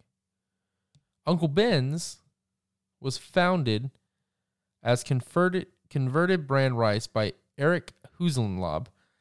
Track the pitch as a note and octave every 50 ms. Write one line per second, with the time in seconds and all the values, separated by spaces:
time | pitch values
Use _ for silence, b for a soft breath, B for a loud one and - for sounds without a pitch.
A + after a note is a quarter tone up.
0 | _ _ _ _ _ _ _ _ _ _ _ _ _ _ _ _ _ _ _ _
1 | _ _ _ _ _ D#3 F3+ E3 E3+ D3+ C#3 F3 G#3+ B3 G#3 C#3+ B2+ C3+ D3 E3+
2 | - - - - _ _ _ _ _ _ _ _ _ _ _ _ _ _ _ _
3 | - C3+ B2 - - - - F#3 F3 F3+ F#3 F3+ C#3+ A#2 G#2+ G#2+ B2+ C3+ - _
4 | _ _ _ _ _ _ _ _ _ _ _ _ _ _ _ _ - A#2 B2 A#2+
5 | - - C#3 B2+ - - - E3+ F3+ F#3 F3+ F#3 - - _ _ _ _ - C#3+
6 | C3+ B2+ B2+ D#3 F3 F3+ F#3+ F3 D3+ C3+ C#3 C3+ C3+ C3 B2 A#2 A#2 G#2+ G#2 G#2+
7 | - - - A2 G#2+ F#2+ - _ _ _ _ - C#3 D#3 F3+ G3 - - - _
8 | - - _ - F3 F3 C#3 B2+ A2+ G2+ F#2+ F#2 F#2 E2 D2+ D#2+ C3 - _ _
9 | _ _ _ _